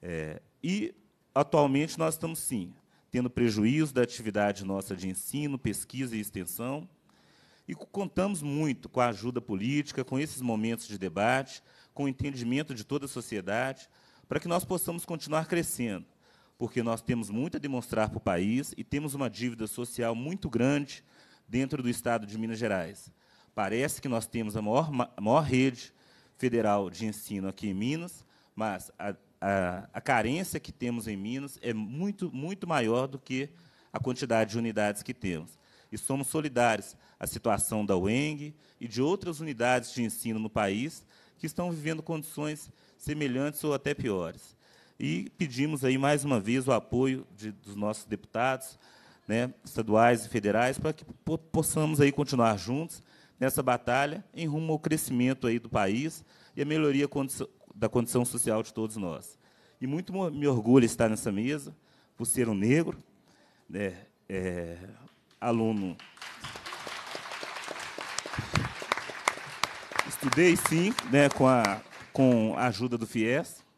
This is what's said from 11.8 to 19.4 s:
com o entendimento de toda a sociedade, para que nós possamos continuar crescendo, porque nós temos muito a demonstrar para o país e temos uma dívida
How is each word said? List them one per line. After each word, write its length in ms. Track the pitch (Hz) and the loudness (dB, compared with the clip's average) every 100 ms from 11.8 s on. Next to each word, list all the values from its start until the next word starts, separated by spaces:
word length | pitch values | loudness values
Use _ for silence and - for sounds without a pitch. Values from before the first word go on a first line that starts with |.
| - | -20
com 120 | - 143 | -4 -4
o 40 | |
entendimento 640 | 131 143 135 117 131 151 | -2 -4 -4 -2 -2 -2
de 100 | 127 | -8
toda 220 | 104 143 135 | -4 -4 -4
a 40 | |
sociedade, 800 | 131 117 107 92 107 131 139 - _ _ _ _ | -10 -6 -6 -2 0 -2 -4 -16 _ _ _ _
para 120 | - | -4
que 80 | 170 | 0
nós 180 | 170 - | -2 0
possamos 400 | 185 - 131 - | -4 -2 -6 -8
continuar 420 | 165 147 156 160 | -10 -2 -2 0
crescendo, 600 | 175 165 - 120 92 - _ _ _ _ _ | -2 -2 -2 -4 -4 -10 _ _ _ _ _
porque 240 | 117 - | -4 -2
nós 200 | 117 113 | 0 -2
temos 280 | - 120 104 | -2 -4 -2
muito 280 | 104 151 160 | -4 -4 -4
a 20 | |
demonstrar 500 | 143 131 113 110 107 | -4 -6 -2 0 0
para 80 | 110 | 0
o 40 | |
país 520 | - 87 98 120 143 - | 0 0 2 0 -2 -10
e 80 | |
temos 300 | - 143 151 | -6 -4 -4
uma 160 | 139 131 | -4 -6
dívida 380 | 101 | -4